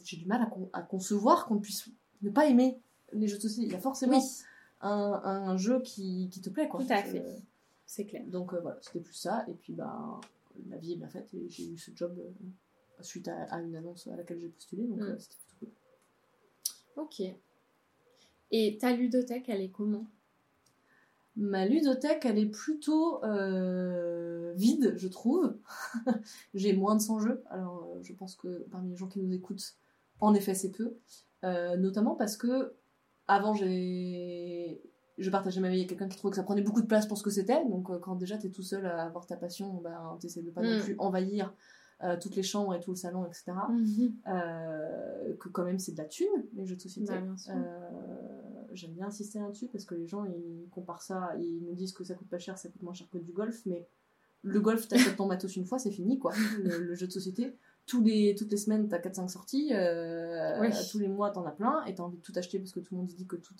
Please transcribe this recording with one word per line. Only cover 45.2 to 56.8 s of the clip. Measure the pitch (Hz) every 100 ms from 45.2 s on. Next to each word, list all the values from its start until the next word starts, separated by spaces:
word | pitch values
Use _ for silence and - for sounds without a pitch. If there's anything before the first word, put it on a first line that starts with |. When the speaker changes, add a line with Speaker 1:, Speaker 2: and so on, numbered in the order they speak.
| - -
Speaker 1:
que | 185
quand | 190
même, | 180 190
c'est | 185
de | 160
la | 156
thune, | - 381 359 226 208
les | 190
jeux | 185
de |
société. | 185 - 202
Speaker 2:
Bah, | 185
bien | 190 185
sûr. | 196 185
Speaker 1:
Euh, | 175 175 175 175 - - - - - - -
j'aime | 185 165
bien | 165 202
insister | 208 208 208
là-dessus | 202 208 247
parce | 196 -
que | 170
les | 165
gens, | 202 202
ils | 170 170 165 180
comparent | 185 180 170
ça, | - 185 180 -
ils | 170 170
me | 175
disent | 180 190
que | -
ça | 180 180
coûte | -
pas | 175
cher, | 185 185
ça | 175
coûte | -
moins | 175
cher | 180 -
que | 180
du | 165
golf, | 180 220 233 190
mais | 175 - _ _ _ _ _
le | 196 202
golf, | 208 226 -
t'achètes | 240 247 185
ton | 196
matos | 185 190 190
une | 180
fois, | 262
c'est | 214
fini, | 196 185 269
quoi. | 165 202 214 214
Le, | 185
le | 170